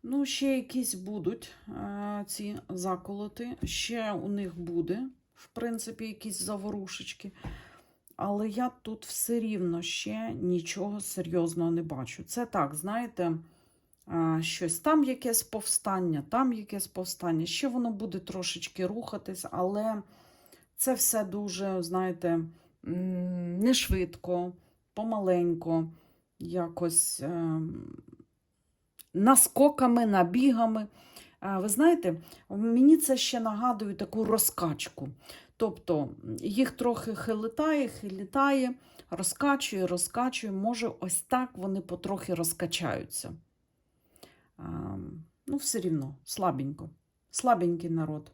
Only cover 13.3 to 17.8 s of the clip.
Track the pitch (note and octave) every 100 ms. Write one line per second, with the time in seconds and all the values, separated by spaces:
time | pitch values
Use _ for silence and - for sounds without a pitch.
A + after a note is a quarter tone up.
13.3 | D#3+ E3 _ _ _ _ _ - E3 E3
14.3 | D#3+ D#3+ - F3 - D4+ D#4 C4 B3+ B3
15.3 | A#3 - A3 - - G#3 F#3+ F3+ D3+ D3
16.3 | A#3 C4 A3+ G#3 G3+ - - F3+ - F3
17.3 | E3 E3+ - C#4 B3